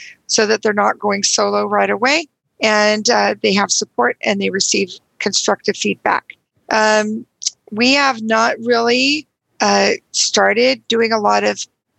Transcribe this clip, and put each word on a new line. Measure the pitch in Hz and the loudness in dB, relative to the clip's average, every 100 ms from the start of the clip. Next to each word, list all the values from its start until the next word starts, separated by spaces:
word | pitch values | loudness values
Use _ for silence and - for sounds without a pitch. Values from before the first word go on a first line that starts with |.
| - - - | -20 -18 -4
so | - 214 | 0 0
that | 220 | 0
they're | 220 | 0
not | 208 208 - | 0 0 0
going | 208 202 | -2 -2
solo | 202 - 202 202 208 | -2 0 0 0 0
right | 208 196 | 0 0
away, | 202 247 311 320 _ _ - | 0 0 0 -4 _ _ -4
and, | 220 214 208 214 214 | 0 2 2 2 2
uh, | 226 202 208 | 2 0 0
they | 214 | 0
have | 196 196 | 0 0
support | - 208 - 240 - | -2 -4 -2 -2 -2
and | - 202 | -2 -2
they | 196 | -2
receive | 190 - 208 - - _ - | -2 -2 -2 -4 -8 _ -8
constructive | - 98 - 202 - 196 | -4 -2 -2 -2 -2 -4
feedback. | 208 196 - - - - _ _ - | -4 -4 -2 -2 -6 -20 _ _ -2
Um, | 220 214 214 214 220 - _ - - - | 0 2 2 0 -4 -10 _ -10 -10 -10
we | 214 247 | 0 2
have | 277 277 226 | 2 2 -2
not | 220 220 233 - | -2 0 0 -2
really, | 233 233 233 247 269 294 - _ _ - | -2 0 2 0 0 -2 -6 _ _ -2
uh, | 208 202 196 - _ | 2 2 2 -2 _
started | - - 214 196 208 247 254 - | -4 -2 2 2 2 0 0 -2
doing | 226 226 | -2 0
a | 220 | 0
lot | 208 208 | 2 2
of | 208 202 - _ _ | 0 -4 -8 _ _